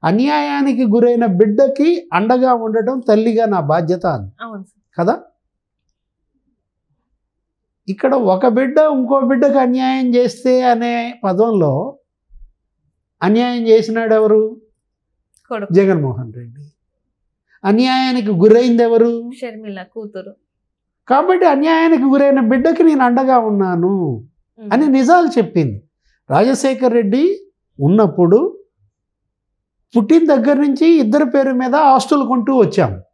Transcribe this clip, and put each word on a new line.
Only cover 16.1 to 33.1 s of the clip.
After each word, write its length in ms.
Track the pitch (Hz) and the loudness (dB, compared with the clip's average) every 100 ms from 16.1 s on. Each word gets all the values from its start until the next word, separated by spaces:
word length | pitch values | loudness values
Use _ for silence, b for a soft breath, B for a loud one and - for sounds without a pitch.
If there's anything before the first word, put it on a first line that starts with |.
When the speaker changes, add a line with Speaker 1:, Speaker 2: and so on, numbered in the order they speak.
| 110 117 | -8 -12
Speaker 1:
రెడ్డి. 280 | 117 120 127 147 _ _ _ _ _ _ _ _ _ | -16 -20 -20 -20 _ _ _ _ _ _ _ _ _
అన్యాయానికి 680 | 196 214 254 262 262 254 208 | -2 0 0 0 -2 -2 -2
గురైంది 520 | 185 202 226 247 233 | 2 4 4 2 2
ఎవరు? 480 | 233 226 233 233 240 254 | 2 2 0 -2 -10 -14
Speaker 2:
షర్మిల 400 | 247 214 214 196 | -14 -14 -16 -16
కూతురు. 520 | 185 226 208 202 196 - _ _ _ _ _ _ - | -16 -16 -16 -16 -18 -20 _ _ _ _ _ _ -2
Speaker 1:
కాబట్టి 380 | 262 349 359 349 | -2 0 2 2
అన్యాయానికి 560 | 277 311 320 330 320 | 2 0 0 2 2
గురైన 380 | 269 277 277 269 | 2 2 2 2
బిడ్డకి 420 | 226 254 294 330 | 2 0 0 2
నేను 220 | 330 294 | 2 2
అండగా 340 | 247 240 262 254 | 0 0 2 2
ఉన్నాను 840 | 220 202 190 175 175 196 165 117 123 _ _ _ | 2 -2 -2 -2 -2 -2 -4 -6 -12 _ _ _
Speaker 2:
Mm. 120 | 214 | -4
Speaker 1:
అని 160 | 226 302 | -2 2
నిజాలు 380 | 269 254 349 330 | 2 4 2 2
చెప్పింది. 560 | - 220 180 143 101 _ _ _ _ _ | -2 -2 -2 -2 -6 _ _ _ _ _
రాజశేఖర్ 600 | 139 220 269 277 247 254 | 0 0 0 -2 0 0
రెడ్డి 480 | 233 208 240 330 403 - _ _ _ | 0 0 0 0 -2 -10 _ _ _
ఉన్నప్పుడు 760 | 139 202 208 147 170 208 359 - _ _ _ _ _ _ _ _ _ _ _ _ _ 233 | 0 2 2 2 2 2 0 -8 _ _ _ _ _ _ _ _ _ _ _ _ _ -2
పుట్టిన 380 | 214 330 320 | 4 4 4
దగ్గర 220 | 277 226 285 | 2 2 0
నుంచి 420 | 294 269 330 330 | 0 2 2 4
ఇద్దరి 260 | 226 277 | 2 0
పేరు 260 | 294 285 269 | 0 0 0
మీద 240 | 254 254 | -2 -2
ఆస్తులు 500 | 277 294 262 - 294 | 0 4 2 2 -2
కొంటూ 320 | 240 254 214 262 | 0 -2 0 2
వచ్చాం. 460 | 190 - 139 92 - | 2 0 -2 -4 -16